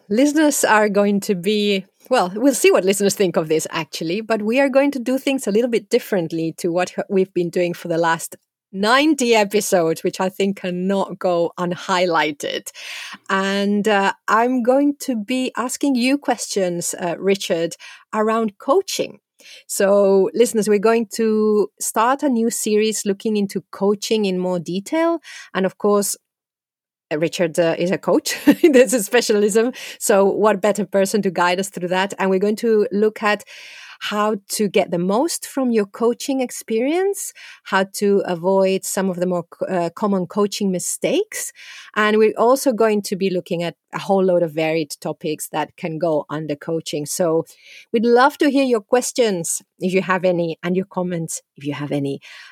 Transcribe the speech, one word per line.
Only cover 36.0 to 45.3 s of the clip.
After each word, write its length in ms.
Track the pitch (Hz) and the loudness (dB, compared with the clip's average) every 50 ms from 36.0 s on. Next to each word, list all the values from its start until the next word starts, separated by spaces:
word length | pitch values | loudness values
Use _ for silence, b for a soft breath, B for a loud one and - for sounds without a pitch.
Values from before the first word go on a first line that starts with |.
| 233 233 233 240 - - 269 262 | -2 -2 -2 -2 -4 -4 -4 -2
experience, 920 | 247 254 - - - - 220 220 247 277 320 359 381 403 392 - - - B B B B B B B | -4 -4 -6 -12 -8 -4 -2 -2 0 0 0 0 -2 -2 -4 -6 -8 -12 B B B B B B B
how 220 | - 202 190 196 196 - | -2 0 0 0 -2 -4
to 260 | - 208 202 202 190 - | -2 0 2 2 2 0
avoid 600 | - 180 165 170 190 196 196 190 190 190 190 - | -2 -4 -2 0 0 2 2 2 2 0 -2 -4
some 240 | - - 202 190 190 | -4 -4 -2 -2 -2
of 80 | 170 | -2
the 80 | 175 180 | -2 -2
more 180 | 185 180 175 165 | -2 -2 -4 -6
co-, 220 | - - - 185 | -8 -10 -10 -6
uh, 240 | - 190 175 170 170 | -4 -2 -2 -2 -4
common 380 | - - 220 202 202 185 175 | -4 -4 -2 0 0 -2 -2
coaching 440 | 170 - 208 208 202 - - 208 190 | -4 -2 -2 -2 -2 -2 -4 -2 -2
mistakes. 800 | 180 175 - - - - - 214 240 359 427 - - - - - B B B B B B B B B | -2 -4 -4 -6 -6 -4 -2 0 0 0 -2 -4 -8 -10 -12 -12 B B B B B B B B B
And 220 | 208 214 214 214 | 0 2 2 4
we're 200 | 220 220 220 - | 4 2 2 2
also 340 | - 226 240 269 269 - 285 | 2 2 2 2 2 2 0
going 300 | 226 202 226 220 208 208 | 2 2 2 2 2 0
to 140 | 196 - 202 | -2 -4 -4
be 140 | 175 196 190 | -2 -2 -2
looking 340 | 185 180 170 - 185 165 175 | -2 -4 -4 -4 -4 -4 -4
at 120 | 165 - - _ _ | -6 -8 -10 _ _
a 80 | - 165 | -12 -10
whole 240 | 143 175 196 196 185 | -2 0 0 2 4
load 200 | 185 180 175 170 | 4 4 2 2
of 100 | 160 147 | 0 -2
varied 380 | 160 160 160 160 165 151 - - - | -2 -2 0 0 -2 -4 -4 -8 -10
topics 480 | - 160 156 - - 156 | -8 -8 -8 -6 -6 -6